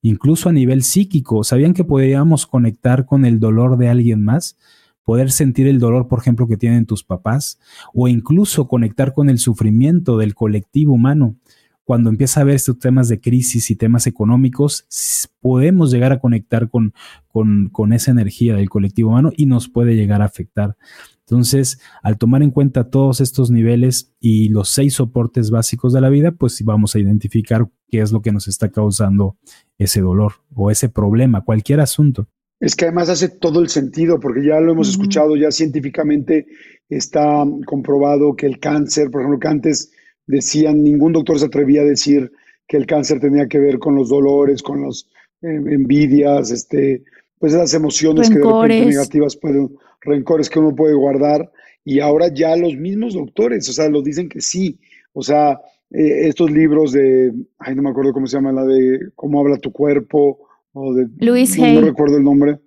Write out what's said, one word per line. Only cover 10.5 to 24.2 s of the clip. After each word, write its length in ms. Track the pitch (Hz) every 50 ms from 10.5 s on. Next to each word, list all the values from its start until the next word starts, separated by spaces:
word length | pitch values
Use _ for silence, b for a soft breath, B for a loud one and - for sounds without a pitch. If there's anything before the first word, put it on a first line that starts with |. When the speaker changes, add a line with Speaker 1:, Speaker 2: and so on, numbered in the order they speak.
| 107 104 98 _ _ 139 151 147 135
Speaker 1:
humano, 420 | 117 117 131 143 151 139 113 107 _ _ _ _ _ _ _ _ _ _
cuando 240 | - 123 120 117 113
empieza 300 | 110 104 139 127 - 147
a 20 | 143
haber 140 | 139 139
estos 220 | 135 - - 123 -
temas 280 | - 127 127 131 127 117
de 120 | 117 107
crisis 500 | _ 120 120 127 123 - - 117 110 -
y 60 | 107
temas 300 | - 113 113 120 120 - 131
económicos, 760 | 110 _ 107 107 120 123 135 131 127 - 143 147 - - _ _
s-, 380 | - - - - - - - - _ _
podemos 520 | - 127 127 127 135 165 190 185 165 135 123
llegar 180 | 120 120 131 135
a 60 | 127
conectar 500 | - 123 117 110 101 _ - 117 120 113
con, 240 | - 120 113 104 - b b b b b b _
con, 400 | _ 110 110 110 104 104 98 95
con 220 | - - 110 104 113
esa 180 | 120 - -
energía 460 | 127 120 107 98 - - 120 117 110
del 120 | 98 98 95
colectivo 420 | - 104 98 98 - - 113 110
humano 200 | 113 123 139 160 -
y 100 | - 151
nos 220 | 135 131 120 120 -
puede 260 | _ 120 120 120 113
llegar 260 | 110 104 101 104 104
a 40 | 104
afectar. 500 | 101 - - - - _ 107 104 101 104 b b b b b b b b b
Entonces, 580 | _ _ 117 123 123 120 139 139 135 127 - b b b b b b
al 160 | 104 110 98
tomar 240 | - 120 127 135 147
en 80 | 143
cuenta 400 | 131 147 139 139 127 135 117 -
todos 300 | - 135 139 135 131 120
estos 300 | 139 127 - - 131 117 120
niveles 600 | 117 113 113 120 120 123 127 127 - - _ _ _